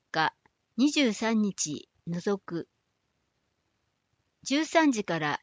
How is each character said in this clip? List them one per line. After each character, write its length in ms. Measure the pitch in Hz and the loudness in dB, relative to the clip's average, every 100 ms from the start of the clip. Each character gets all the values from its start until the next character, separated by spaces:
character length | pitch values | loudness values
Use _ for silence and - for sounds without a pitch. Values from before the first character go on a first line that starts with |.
| _ | _
日、 240 | 160 156 _ _ _ _ - | -2 -2 _ _ _ _ 2
二 140 | 285 | 2
十 220 | 302 254 | 4 2
三 280 | 202 220 220 | 2 0 0
日、 480 | 208 - 156 143 - _ - | 0 -2 -6 -8 -12 _ -8
除 320 | 175 202 196 | -6 -2 -4
く。 320 | - 170 - _ _ _ _ _ _ _ _ _ _ _ _ _ _ _ _ _ | -4 -10 -10 _ _ _ _ _ _ _ _ _ _ _ _ _ _ _ _ _
十 220 | - 277 320 | -4 -2 2
三 260 | 339 311 | 4 4
時 120 | 226 | 2
か 140 | 202 165 | -2 -4
ら 240 | 151 139 | -4 -6